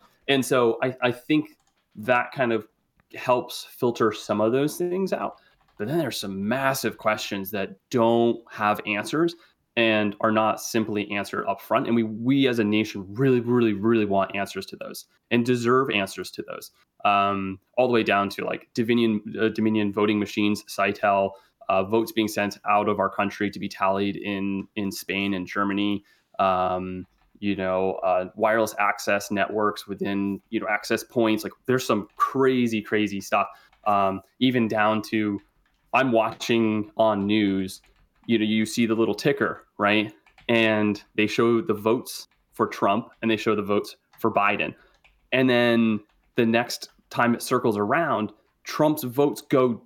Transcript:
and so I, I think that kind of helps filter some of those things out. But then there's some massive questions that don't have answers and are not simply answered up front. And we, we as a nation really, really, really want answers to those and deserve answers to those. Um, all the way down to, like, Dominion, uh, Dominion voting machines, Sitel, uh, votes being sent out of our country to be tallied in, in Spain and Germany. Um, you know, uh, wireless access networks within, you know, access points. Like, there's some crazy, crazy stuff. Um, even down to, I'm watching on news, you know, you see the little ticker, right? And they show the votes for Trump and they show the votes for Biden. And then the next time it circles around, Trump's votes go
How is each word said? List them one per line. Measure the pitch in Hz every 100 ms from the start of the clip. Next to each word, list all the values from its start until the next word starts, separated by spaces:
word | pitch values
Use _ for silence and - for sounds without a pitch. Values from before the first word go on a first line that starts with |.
| _ _ -
and | 135 120
so | 131 120 113
I, | 131 127
I | 123
think | 120 - 151 147 _ _ _ _ -
that | 110 123 120
kind | 135 120
of | 110 - _ _ _ _ -
helps | 131 123 120 - -
filter | - 123 117 113
some | 107 - 104
of | 110
those | 131 147 151
things | 175 185 190
out. | - - - _ _ _ -
But | 104
then | 170
there's | 135 -
some | 101 95 101
massive | 131 135 135 113 -
questions | 107 107 - 101 95
that | 104 98 - -
don't | 127 117 117 117 113 -
have | - 104 90 -
answers | 104 - 151 170 - _ _ _ -
and | 113 107 104 98
are | 113
not | 110 110 -
simply | - 117 107 104 101
answered | 104 95 - -
up | 98
front. | - 113 135
And | 117
we, |
we | 110 110 120 139 135
as | 117
a |
nation | 104 107 107 104 95 107
really, | 135 123
really, | 117 123 113
really | 98 110 117 101
want | 98 95 98
answers | 98 95 -
to | 92
those | - - - _ -
and | 117 120
deserve | 123 120 131 135
answers | 101 98 - 90
to | - -
those. | 50 - _ _ _
Um, | 104 101 101 98 95 92 _ -
all | 127
the |
way | 117
down | 107 101 98
to, | - -
like, | - - -
Dominion, | 113 120 113 107 - 101
uh, | 110
Dominion | 104 110 110 104
voting | 101 104 104
machines, | 98 - 104 101 -
Sitel, | - 101 101 104 98 98 - _ _ -
uh, | 95
votes | 98 113 110
being | - 107
sent | 107 101 - -
out | 104 104
of | 98
our | 98
country | - 101 - 101
to | 98
be | 101
tallied | - 98 98 101 98
in, | 101 98 98 98 95 107
in | 98
Spain | 92 - 98 101
and | 98 87
Germany. | 101 101 101 104 98 - _ _ -
Um, | 95 92 92 92 92 92 90 _ _ -
you | 101 98
know, | 92 92 95 -
uh, | 92 92 92 104
wireless | 110 113 107 -
access | 101 - - 101 -
networks | 101 98 107 104 101 -
within, | 95 98 98 98 98 -
you | 110
know, | 101
access | 104 - 113
points. | - 123 113 110
Like, | 101 - -
there's | 127 127
some | 107 - -
crazy, | - 135 131 127 120 110
crazy | - 107 104 98
stuff. | - 107 98 - _ _ 104
Um, | 101 98 95 - -
even | 131 123 110
down | 110 107 107
to, | 104 110 104 101 - _ _ _ _
I'm | 123 131
watching | 113 110 - - 117 110 107 104 -
on | 110 104 101
news, | 107 101 95 95 - _ _ _ _ -
you | 113
know, | 110
you | 110 110
see | - 113
the |
little | 110 110 104
ticker, | 151 139 107 - - -
right? | 101 107 107 - _ _ -
And | 117 110 107 104 98 - -
they | 107
show | - 117 117
the | 101
votes | 101 107 127 - - - _ _
for | - 107
Trump | - 104 104 - -
and | 113
they | 107
show | 117 104
the |
votes | 101 101 - - _ -
for | 113
Biden. | 104 101 101 80 - _ _ _ _ -
And | 127 127
then | 120 120 117 113 107 - _ _ -
the | 113
next | 117 120 - - _ -
time | - 120
it | 113
circles | - 131 123 104
around, | 104 147 160 110 104 - _ _
Trump's | - - 156 151
votes | 127 120 147 147
go | - 139 127 107